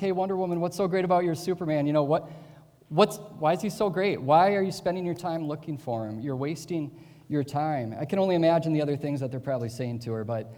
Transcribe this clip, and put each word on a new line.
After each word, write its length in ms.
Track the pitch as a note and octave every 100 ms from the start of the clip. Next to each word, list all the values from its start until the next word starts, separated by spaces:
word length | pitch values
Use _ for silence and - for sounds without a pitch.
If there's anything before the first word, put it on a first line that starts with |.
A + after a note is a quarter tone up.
Hey, 100 | G3
Wonder 240 | F#3 F#3+
Woman, 240 | F#3+ F#3 E3+
what's 140 | E3+
so 120 | E3+ G3
great 180 | F#3+
about 180 | F3+ F3+
your 120 | F3+
Superman? 500 | D#3+ - F3 D#3 D3+
You 80 | C#3+
know, 80 | D3+
what, 300 | C#3+ E3 - - - - - _ _
what's, 280 | D#3 G#3 - - -
why 160 | D3+
is 80 | F3
he 80 | G#3+
so 180 | - G#3+
great? 320 | E3+ G3+ A#2+
Why 360 | C3 D#3 F#3+
are 80 | G3+
you 80 | F#3+
spending 340 | - F#3+ F3+
your 80 | F3+
time 320 | E3+ F3+ E3
looking 320 | D#3 D3+ D#3+ C#3+
for 300 | - A#2 A2
him? 120 | A2
You're 140 | C#3
wasting 540 | C3 C#3+ D#3+ - F3 D3 - - - -
your 160 | D3
time. 520 | C#3 C#3+ D#3 D3 A2+ A2+
I 60 |
can 120 | D3 G3+
only 160 | F#3+
imagine 400 | F3 E3 E3+ E3
the 80 | D#3
other 160 | D3 C#3+
things 220 | D3 C#3+
that 100 | C3
they're 100 | B2+
probably 300 | B2+ C3 A#2+
saying 300 | - B2 A#2+
to 120 | A#2+
her, 100 | A2+
but 320 | G#2+ A2+ A2